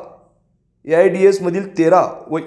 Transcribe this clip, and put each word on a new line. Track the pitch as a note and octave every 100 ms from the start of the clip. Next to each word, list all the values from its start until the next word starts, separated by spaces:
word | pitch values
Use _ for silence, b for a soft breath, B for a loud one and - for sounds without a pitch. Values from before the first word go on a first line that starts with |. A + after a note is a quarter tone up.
| - - _ _ _ _ _ _ -
एआयडीएसमधील | D#3+ F#3+ F#3 F#3+ F#3+ F3 F3+ G3 -
तेरा | E3 F3+ - - -
व | D#3+